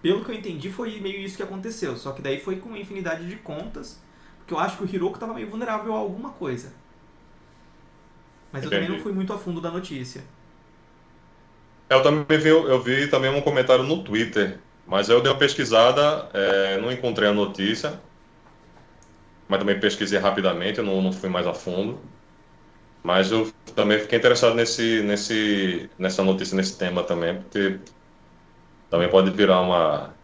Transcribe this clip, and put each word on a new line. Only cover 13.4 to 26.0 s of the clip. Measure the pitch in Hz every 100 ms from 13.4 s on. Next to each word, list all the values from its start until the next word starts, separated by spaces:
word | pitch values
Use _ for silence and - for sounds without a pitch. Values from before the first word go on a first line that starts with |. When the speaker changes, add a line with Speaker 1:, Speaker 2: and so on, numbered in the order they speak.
Speaker 2:
comentário | 143 131 127 127
no | 135 160
Twitter, | - 107 113 107 95 - - _
mas | - 95 101
eu | 120
dei | 135
uma | 131
pesquisada, | - - 120 113 120 135 147 151 -
é, | 104 98 98 98 98
não | 117
encontrei | 127 123 107 104
a |
notícia, | 104 101 98 98 113 101 - - - - - - - - - - - - - - - -
mas | 98
também | 98 98
pesquisei | 104 - 98 98
rapidamente, | 98 98 92 82 92 104
eu |
não, | 104 95
não | 95
fui | 95 95
mais | 90 87
a |
fundo. | - - 90 107 - - - - - - - - - - -
Mas | 85 92 95
eu | 113 110 - -
também | - 104 107
fiquei | 110 120
interessado | 123 120 120
nesse, | 113 117 - 113 113
nesse, | 104 101 101 110 107 101 95 85 -
nessa | -